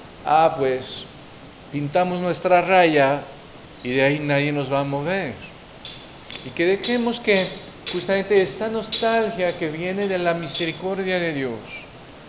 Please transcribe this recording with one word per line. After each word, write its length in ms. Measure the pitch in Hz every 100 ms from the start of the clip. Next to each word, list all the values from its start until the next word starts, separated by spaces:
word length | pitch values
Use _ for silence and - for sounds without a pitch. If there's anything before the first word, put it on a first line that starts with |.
| - - 143
ah, 300 | 156 165 139
pues, 480 | 131 131 127 - - - - - - - -
pintamos 480 | 143 143 180 180 180
nuestra 420 | 180 160 185 180
raya 600 | 170 185 170 147 135 143 - - - - - -
y 60 | 123
de 140 | 131
ahí 160 | 135 151
nadie 320 | 147 143 147
nos 200 | 147 131
va 100 | 139
a 20 |
mover. 500 | 143 143 147 190 151 101 - - - - - - - - - - 131
Y 60 |
que 140 | 143 175
dejemos 520 | 202 233 240 233 226
que 300 | - 196 180 - - - -
justamente 520 | 180 147 196 190 202
esta 240 | 185 - 220
nostalgia 920 | 220 214 - 226 226 208 180 180 -
que 120 | 160
viene 380 | 156 180 196 202
de 120 | 185
la 160 | 175 170
misericordia 840 | 156 - 165 151 185 196 185 185
de 140 | 170
Dios 260 | 143 131 113 104 - - - - -